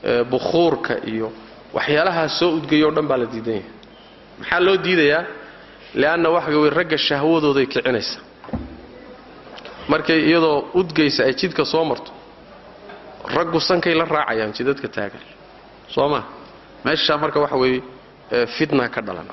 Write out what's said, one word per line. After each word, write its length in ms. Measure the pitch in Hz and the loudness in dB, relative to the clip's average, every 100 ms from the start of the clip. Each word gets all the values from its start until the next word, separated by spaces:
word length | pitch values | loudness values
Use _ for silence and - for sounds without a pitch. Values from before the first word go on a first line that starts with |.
ee, 200 | - 120 | 0 0
bukhuurka 720 | 120 127 - 165 170 143 - 120 | 0 -2 0 2 2 2 -2 -4
iyo 220 | 107 110 110 113 - - - | -4 -4 -6 -10 -20 -20 -8
waxyaalaha 500 | - - 147 175 170 156 | -4 0 2 2 0 -2
soo 220 | - 175 | 2 0
udgayo 320 | 160 143 151 151 | 0 2 4 4
o 40 | |
dhan 160 | 156 151 | 2 0
baa 100 | 131 | 0
la 80 | |
diidan 280 | 117 117 110 | -2 -4 -4
yahay. 160 | 107 - - - - - - - - | -6 -8 -20 -20 -20 -20 -20 -20 -16
Maxaa 220 | - 175 | -2 2
loo 180 | 180 190 | 4 2
diidayaa? 460 | 170 180 147 156 170 - - - - - - | 2 4 4 2 -2 -14 -18 -20 -20 -20 -6
Leanna, 360 | - 147 170 165 | 0 2 2 2
waxa 200 | 170 156 | 2 2
weeye, 180 | 151 151 | 2 4
ragga 280 | 143 165 156 | 2 0 0
shahwadooday 680 | - 143 151 165 147 139 131 | 0 0 2 4 4 2 0
kicinaysa. 520 | 123 131 117 92 - - - - - - - - - - - - - - - - - - | 0 0 -2 -4 -10 -16 -20 -10 -10 -10 -16 -20 -20 -20 -20 -20 -20 -20 -18 -18 -14 -2
Markay 320 | 156 151 160 | 0 2 4
iyadoo 320 | 151 170 160 143 - | 4 4 4 2 0
udgaysa 480 | 180 180 156 147 - | -2 0 2 2 4
ay 100 | 123 | 0
jidka 280 | 131 185 160 | 2 -2 0
soo 180 | 147 160 | 0 0
marto, 260 | 160 123 - - - - - - - - - - - - - | 0 -2 -8 -18 -20 -20 -20 -20 -20 -20 -20 -20 -20 -16 -4
raggu 240 | 143 165 165 | -2 0 -2
sankay 340 | - 175 175 | 2 2 2
la 120 | 160 | 0
raacayaan 460 | 165 156 135 113 107 | 0 0 0 -2 -4
jidadka 340 | 104 127 139 110 | -2 -2 -2 -6
taagan. 340 | - 101 - - - - - - - - | -6 -8 -10 -20 -20 -20 -20 -20 -20 -6
Soo 200 | - 143 | -2 0
ma? 100 | 139 104 - - - - - | 0 -6 -18 -20 -20 -20 -6
Meesha 360 | 131 156 156 147 | -2 0 0 0
marka, 220 | 151 147 | 0 0
waxa 160 | 143 139 | 0 2
weeye, 220 | 127 127 127 - - - - | 2 0 -4 -20 -20 -20 -4
ee, 140 | 120 117 | -2 -2
fitna 420 | - 151 143 120 | -2 0 2 0
ka 120 | - | -4
dhalan. 260 | 104 87 82 | -8 -10 -12